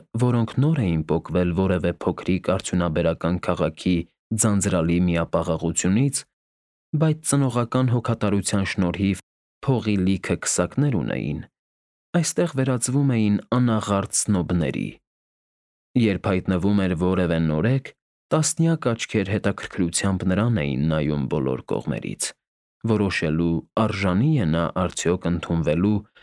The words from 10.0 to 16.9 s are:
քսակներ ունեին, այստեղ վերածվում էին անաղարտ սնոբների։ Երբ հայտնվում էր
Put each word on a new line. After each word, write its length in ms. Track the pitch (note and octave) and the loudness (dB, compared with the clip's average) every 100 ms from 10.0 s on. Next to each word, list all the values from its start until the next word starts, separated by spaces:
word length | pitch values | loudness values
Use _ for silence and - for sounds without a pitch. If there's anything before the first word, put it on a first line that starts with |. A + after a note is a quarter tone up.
| F#2 F#2+ - F2 | 2 0 -2 -4
քսակներ 580 | - - F2 - D3 A2 | -2 -2 -2 0 0 0
ունեին, 440 | A#1+ - A#1 D2 - _ _ _ _ _ _ | -2 -4 -4 -6 -10 _ _ _ _ _ _
այստեղ 360 | F3 D#3+ - F3 | -2 0 0 -2
վերածվում 580 | C3+ C3 B2 B2+ C3+ C#3 | 0 0 0 0 2 2
էին 260 | A#2+ G#2+ G#2 - | 4 4 2 0
անաղարտ 640 | B2 B2 A2 G#2 G2+ G2 | 0 2 2 2 0 0
սնոբների։ 760 | - - G2 D#2+ F2+ C#2+ - G1+ - _ _ _ _ _ _ _ _ _ | -2 0 0 2 0 0 -2 -6 -10 _ _ _ _ _ _ _ _ _
Երբ 300 | B2+ A2 F#2 | 2 2 2
հայտնվում 560 | - F#2 F2+ F#2 G2 G2+ | 0 0 2 0 2 2
էր 140 | F#2+ | 2